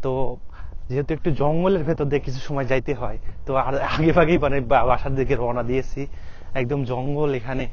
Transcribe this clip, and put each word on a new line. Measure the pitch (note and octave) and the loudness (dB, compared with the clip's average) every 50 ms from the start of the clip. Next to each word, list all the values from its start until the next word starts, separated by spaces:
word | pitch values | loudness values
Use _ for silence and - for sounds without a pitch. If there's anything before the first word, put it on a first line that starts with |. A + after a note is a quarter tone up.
| - | -2
তো | C3+ C3 C3 C3+ - - E3+ - - - - - - - - - - | -2 0 2 0 0 0 -4 -10 -12 -10 -10 -10 -8 -8 -8 -8 -4
যেহেতু | B2 C3+ C#3+ - D#3+ | -4 -4 -2 -2 -4
একটু | D3 - F3+ | 0 2 0
জঙ্গলের | C#3+ B2 C#3 D3 D#3 E3 F3 F#3+ G3 F3 D3 | 2 2 2 2 2 4 4 2 2 2 2
ভেতর | C#3+ E3 - D3+ | 0 0 0 0
দিয়ে | C#3 C3+ C#3+ | 0 0 0
কিছু | - C3+ B2+ C3 | 0 -2 -4 -4
সময় | - - D3+ C#3 C3+ | -4 -2 -2 -2 0
যাইতে | A#2+ C3 C3 A#2 - C#3+ | 2 0 0 2 0 -4
হয়, | A2+ B2+ G#2+ - A#2+ - - - - - | -2 -2 -4 -4 -2 -4 -4 -4 -4 -6
তো | - C3+ | -2 0
আর | C3 B2+ C3 C#3 C#3 | 0 0 0 0 0
আগে | C3 - - - D#3+ E3 D#3 | -2 -2 0 2 2 4 6
ভাগেই | F3+ E3 D3+ F3 F3 | 6 6 6 4 2
মানে | D3 C#3+ C#3 C#3 | 4 2 2 0
বা-, | B2+ A2 C#3 B2+ A2+ | 2 4 4 4 6
বাসার | B2+ B2 B2 - C#3+ C3+ | 6 4 2 2 0 0
দিকে | C3+ C3 - C#3 | 0 2 2 2
রওনা | A2+ A#2+ A#2+ A#2+ B2 A#2+ | 0 0 0 0 -2 0
দিয়েছি। | A#2+ B2+ C3 B2+ - - C3+ C#3 C#3 - - - - - - - - - | 0 0 0 0 -2 -4 -4 -4 -6 -6 -8 -8 -10 -10 -10 -8 -4 -2
একদম | C3+ B2+ A#2+ D3 C#3+ C3+ | -2 0 0 -2 -2 -2
জঙ্গল | A#2 B2+ A#2+ B2+ C#3 C#3+ C#3+ D3+ D3 C3+ | -2 -4 -4 -2 -2 0 0 0 0 0
এখানে। | B2+ G#2+ C3+ C3 B2+ C3 - | -2 -4 -4 -4 -2 -4 -4